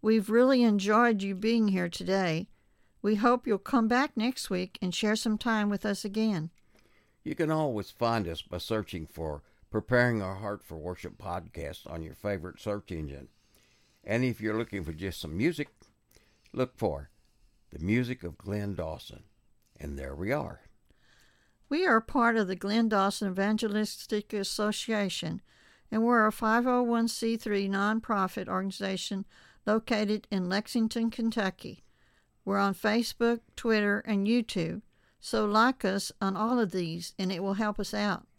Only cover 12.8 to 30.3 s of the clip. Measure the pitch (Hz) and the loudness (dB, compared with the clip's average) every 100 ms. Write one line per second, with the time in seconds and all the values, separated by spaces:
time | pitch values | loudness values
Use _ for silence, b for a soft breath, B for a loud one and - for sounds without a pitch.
12.8 | - 85 76 69 65 _ b b b b | -6 -8 -8 -10 -16 _ b b b b
13.8 | b b - 113 127 113 107 110 117 101 | b b -4 0 0 0 -2 -2 -2 -6
14.8 | 78 78 95 85 76 76 156 170 - _ | -6 -6 -6 -6 -8 -2 -2 -2 -8 _
15.8 | - _ _ b b b b - 127 - | -20 _ _ b b b b -4 -4 -2
16.8 | 107 71 71 _ _ _ _ _ _ 78 | -2 -2 -10 _ _ _ _ _ _ -6
17.8 | 85 113 123 127 87 - 101 104 101 92 | 0 2 0 -4 -8 -10 -6 -4 -4 -6
18.8 | 80 78 - - - _ _ _ _ _ | -6 -8 -14 -20 -20 _ _ _ _ _
19.8 | 73 71 67 69 98 143 123 - _ _ | -10 -8 -10 -6 -4 -4 -4 -12 _ _
20.8 | _ b b b b b b b _ 294 | _ b b b b b b b _ 0
21.8 | 370 226 - 277 233 226 196 185 196 220 | 4 4 2 2 4 2 0 -2 0 2
22.8 | 226 214 196 - 202 185 196 220 220 208 | 4 4 2 2 -4 0 0 2 0 0
23.8 | 214 - - 214 - 214 196 - 208 208 | -2 -6 -4 -4 -4 -6 -4 -2 -2 -2
24.8 | - 220 196 - 160 165 b b b b | -2 -2 0 -4 -6 -8 b b b b
25.8 | b 220 226 240 214 214 220 226 247 247 | b 0 4 6 4 2 2 2 4 2
26.8 | 247 233 233 - 226 226 - 202 196 196 | 2 2 0 0 -2 -2 0 0 0 0
27.8 | 202 220 - 208 185 - 185 185 190 190 | 2 0 0 0 0 -2 -4 -4 -4 -4
28.8 | 196 190 - 196 196 b b b - 220 | -4 -4 -4 -6 -8 b b b 0 0
29.8 | 226 220 214 214 - | 2 0 0 -2 -2